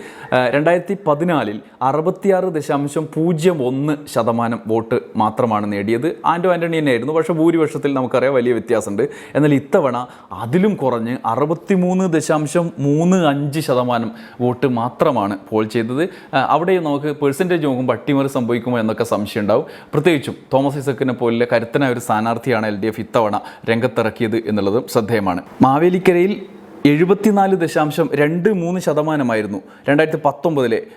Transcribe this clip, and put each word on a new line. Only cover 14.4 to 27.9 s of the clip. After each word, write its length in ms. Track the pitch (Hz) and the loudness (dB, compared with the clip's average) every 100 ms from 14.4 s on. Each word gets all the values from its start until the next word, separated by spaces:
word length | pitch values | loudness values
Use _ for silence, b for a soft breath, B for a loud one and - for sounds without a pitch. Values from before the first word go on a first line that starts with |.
വോട്ട് 260 | 123 123 139 | -2 0 0
മാത്രമാണ് 720 | 120 120 - 160 123 101 101 - | 0 -2 2 2 2 0 -4 -4
പോൾ 160 | 110 110 | -2 0
ചെയ്തത്. 680 | 117 113 131 180 - - 143 | 0 -2 -2 -4 -6 -4 -2
ആ, 40 | |
അവിടെയും 440 | 123 147 180 185 | 2 0 2 0
നമുക്ക് 320 | 156 143 151 143 | 2 -2 -2 0
പെർസെൻറ്റേജ് 500 | 143 139 185 175 147 | 0 0 0 0 0
നോക്കുമ്പോൾ 280 | 127 127 | 0 0
അട്ടിമറി 340 | 117 - 139 135 | -2 0 0 0
സംഭവിക്കുമോ 520 | 135 117 120 120 120 | -2 -2 -2 0 -2
എന്നൊക്കെ 240 | 110 107 | 0 -2
സംശയം 380 | 113 101 107 117 | -2 -2 -2 -4
ഉണ്ടാവും. 240 | 101 113 - B B | 0 0 0 B B
പ്രത്യേകിച്ചും 420 | 151 151 156 120 - - | 0 2 2 -2 -10 -2
തോമസ് 240 | 135 139 147 | 0 0 -2
ഐസക്കിനെ 360 | 131 127 131 | -4 -2 -2
പോലെ 340 | 120 120 117 120 | 0 0 0 2
കരുത്തനായ 380 | 120 113 147 139 | 0 0 -2 0
ഒരു 80 | 123 | -2
സ്ഥാനാർത്ഥിയാണ് 680 | - 107 110 117 135 113 110 | -2 0 0 -2 0 0 0
എൽ 100 | 104 | -2
ഡി 100 | 110 | -4
എഫ് 120 | 107 | -4
ഇത്തവണ 400 | 110 127 107 104 - B - | -2 0 2 -2 -6 B -2
രംഗത്തിറക്കിയത് 680 | 117 120 110 110 104 113 110 | 0 0 0 -2 0 -2 -2
എന്നുള്ളതും 480 | - 107 98 110 135 | -2 -2 0 0 0
ശ്രദ്ധേയമാണ്. 520 | 123 104 117 98 87 - - | -2 0 0 0 -4 -4 2
മാവേലിക്കരയിൽ 800 | 127 139 175 180 180 175 185 214 - - - - 143 | 4 4 2 2 4 4 2 0 -8 -18 -20 0 4
എഴുപത്തിനാല് 680 | 147 175 196 214 202 196 190 | 4 4 4 4 4 4 2
ദശാംശം 540 | 160 165 151 | 0 0 0